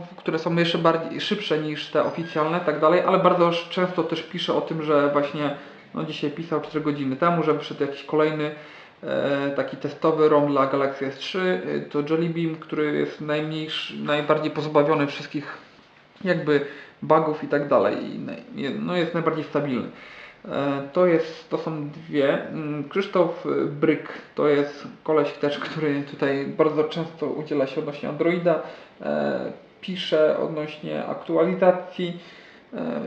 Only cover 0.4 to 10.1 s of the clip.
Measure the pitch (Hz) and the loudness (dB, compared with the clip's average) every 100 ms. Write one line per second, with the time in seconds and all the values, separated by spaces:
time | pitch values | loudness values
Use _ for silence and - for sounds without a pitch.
0.4 | 170 170 170 170 165 160 - - - 208 | 0 2 2 4 4 2 0 -6 -4 -2
1.4 | - 156 151 151 - 156 - - 165 160 | 0 -2 -2 -6 -2 0 2 -2 -4 0
2.4 | 156 175 170 143 156 175 180 185 175 175 | 0 0 0 4 6 6 6 6 6 6
3.4 | 170 170 - 190 180 175 160 160 - 175 | 4 2 -2 -2 0 0 -2 -4 -6 -6
4.4 | - 151 - 160 151 143 143 143 143 156 | -2 0 0 -2 2 4 4 2 0 -2
5.4 | 143 139 - - - 151 156 151 147 143 | -4 -4 -12 -20 -10 -6 -6 -4 -4 -4
6.4 | 165 156 151 156 151 143 135 131 175 170 | -4 -4 -2 -2 -2 0 -2 2 2 4
7.4 | 151 147 - 151 139 - - 156 156 151 | 2 0 -2 -4 -4 -4 -2 2 2 2
8.4 | 151 151 - - - - 156 139 139 139 | -4 -6 -14 -20 -20 -12 -4 -2 0 0
9.4 | 143 139 131 139 143 - 165 | 0 -2 -4 -4 -8 0 0